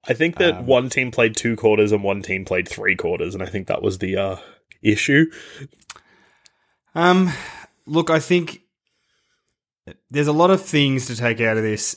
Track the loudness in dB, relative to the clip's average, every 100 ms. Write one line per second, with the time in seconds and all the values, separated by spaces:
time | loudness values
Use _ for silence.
0 | -4 0 0 2 0 0 2 2 2 -4
1 | -4 0 0 0 -4 0 2 4 4 2
2 | 0 -4 -4 -8 -4 -4 -4 -4 -2 -2
3 | -2 -2 -4 -6 -8 -8 -6 -4 -2 -4
4 | -4 -2 -4 -6 -14 _ _ _ 0 0
5 | 2 2 2 -2 -20 -20 -20 _ _ -20
6 | _ _ _ _ _ _ _ _ _ 0
7 | 4 4 2 -2 -12 -18 -20 _ -4 -2
8 | 2 0 2 0 0 -12 _ _ _ _
9 | _ _ _ _ _ _ _ _ -20 -20
10 | _ -2 0 4 4 4 2 2 2 0
11 | -4 -4 -2 0 0 0 0 -2 -4